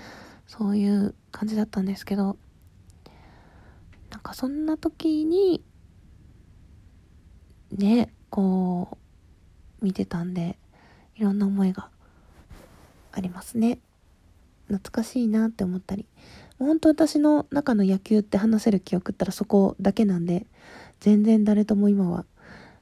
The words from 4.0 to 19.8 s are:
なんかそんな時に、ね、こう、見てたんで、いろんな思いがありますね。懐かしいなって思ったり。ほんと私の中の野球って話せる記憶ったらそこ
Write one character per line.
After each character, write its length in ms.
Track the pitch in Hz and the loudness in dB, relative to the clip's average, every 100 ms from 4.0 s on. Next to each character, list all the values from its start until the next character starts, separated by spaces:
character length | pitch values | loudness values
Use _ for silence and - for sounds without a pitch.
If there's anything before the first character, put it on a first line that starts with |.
| - | -20
な 80 | 214 | -18
ん 20 | |
か 140 | - | -16
そ 140 | - 262 | -10 -8
ん 180 | 294 311 | -6 -4
な 120 | 311 | -4
時 480 | 330 - 320 311 311 | -6 -4 -2 -2 0
に、 380 | 370 381 330 - - - - - - - - - - - - - - - - - - - - - | 2 2 0 -6 -20 -20 -20 -20 -20 -20 -20 -20 -20 -20 -20 -20 -20 -20 -20 -20 -20 -20 -20 -14
ね、 400 | 190 202 240 - - - | -2 2 2 0 -8 -10
こ 680 | 208 190 185 180 180 185 - _ _ - - - _ - - | -2 0 0 -2 -4 -8 -14 _ _ -20 -20 -20 _ -20 -6
う、 40 | 196 | -6
見 80 | |
て 120 | 190 190 | -4 -4
た 180 | 170 | -6
ん 100 | 180 | -6
で、 240 | 180 170 - _ _ - - _ - | -6 -6 -8 _ _ -20 -20 _ -4
い 60 | |
ろ 100 | 202 | -2
ん 80 | 202 | 0
な 60 | 196 | 0
思 180 | 196 190 | 0 0
い 80 | |
が 160 | 185 - _ - _ _ - - - - - - _ - | -2 -10 _ -20 _ _ -20 -20 -20 -20 -20 -20 _ -14
あ 100 | - | -10
り 80 | 185 | -10
ま 120 | 180 | -10
す 160 | - 226 | -8 -2
ね。 220 | 226 247 _ _ _ _ _ _ _ _ - | 0 -2 _ _ _ _ _ _ _ _ -8
懐 240 | 196 - | -8 -6
か 120 | - | -6
し 220 | 226 254 226 | -4 -2 0
い 20 | |
な 200 | 220 220 | 0 -2
っ 40 | |
て 120 | 226 | -2
思 140 | 185 185 | -6 -6
っ 20 | |
た 160 | - 196 | -8 -12
り。 120 | - _ - - - - | -12 _ -20 -20 -18 -4
ほ 160 | 269 | 0
ん 60 | 320 | 4
と 100 | 311 | 4
私 280 | 302 311 302 | 4 2 4
の 300 | 302 294 - | 4 2 0
中 240 | 285 - | -4 0
の 100 | 214 | 2
野 140 | 190 190 | 2 0
球 220 | - 214 | 2 0
っ 40 | |
て 140 | 208 196 | 2 0
話 260 | 220 214 | 2 2
せ 80 | 226 | 2
る 80 | 190 | 0
記 160 | - 185 | 0 -6
憶 180 | - | -4
っ 20 | - | -6
た 100 | 190 | -4
ら 60 | |
そ 140 | - 196 | -4 2
こ 300 | 202 190 - | 4 2 0